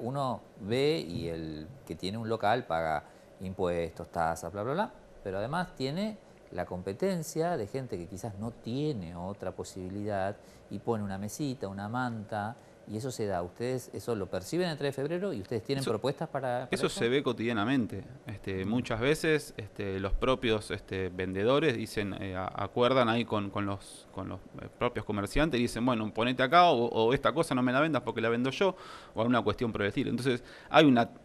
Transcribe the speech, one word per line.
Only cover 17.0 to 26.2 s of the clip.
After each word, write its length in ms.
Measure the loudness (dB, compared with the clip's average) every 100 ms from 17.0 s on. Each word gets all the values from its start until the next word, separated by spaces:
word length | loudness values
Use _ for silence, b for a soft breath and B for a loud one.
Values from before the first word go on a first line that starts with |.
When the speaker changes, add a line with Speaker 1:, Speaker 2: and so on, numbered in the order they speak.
Speaker 2:
se 80 | 2
ve 140 | 2
cotidianamente. 800 | 2 0 0 2 2 2 0 -4 -10 -14 -12
Este, 380 | -10 -4 -2
muchas 340 | 0 0 0 0
veces, 520 | 2 2 2 2 0 -10
este, 420 | -12 -6 -4 -2
los 140 | 0
propios, 560 | 2 4 4 4 2 0
este, 400 | -6 -4 -4 -2
vendedores 680 | -2 -2 2 4 4 4 0
dicen, 380 | -2 -4 -4 -4
eh, 140 | -6
a-, 160 | -4 -6
acuerdan 560 | -4 -4 2 4 6 4
ahí 160 | 4 2
con, 240 | -2 -2
con 160 | -2 -2
los, 420 | -4 -10 -18 -14
con 160 | -10 -8
los, 120 | -10 -12 -14
eh, 60 | -14 -2
propios 260 | -2 -2
comerciantes 560 | -2 -2 0 2 2 2
y 40 |
dicen, 200 | 0 0
"Bueno, 280 | 0 0 0
ponete 280 | 0